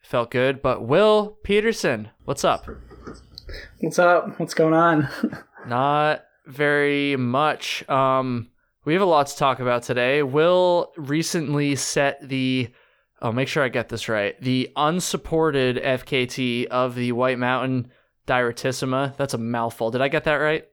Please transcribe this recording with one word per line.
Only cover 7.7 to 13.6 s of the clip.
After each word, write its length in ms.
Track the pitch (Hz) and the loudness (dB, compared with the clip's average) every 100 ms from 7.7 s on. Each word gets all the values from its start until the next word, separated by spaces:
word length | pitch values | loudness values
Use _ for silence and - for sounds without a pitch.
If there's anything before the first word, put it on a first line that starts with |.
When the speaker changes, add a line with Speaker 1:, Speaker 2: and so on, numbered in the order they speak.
| - - | -8 -2
Speaker 1:
Um, 600 | 139 135 131 131 120 113 _ _ _ | 2 2 2 0 -4 -8 _ _ _
we 80 | - | -2
have 80 | 170 | 2
a 40 | 196 | 4
lot 200 | 151 139 | 4 2
to 80 | - | 0
talk 240 | 139 123 | 0 2
about 220 | 123 120 | 0 -2
today. 400 | - 123 123 143 | -2 0 2 2
Will 680 | 139 143 165 180 180 175 - - | 2 2 4 4 4 2 0 -8
recently 800 | 135 151 160 175 147 147 143 135 | -4 -2 0 -2 0 0 0 -2
set 500 | - - 143 - 139 | -2 0 0 -2 -6
the, 440 | 131 131 131 120 _ _ _ _ _ | -2 0 0 -4 _ _ _ _ _
oh, 100 | 120 | -4
make 180 | 117 127 | -2 -2
sure 140 | 160 | 0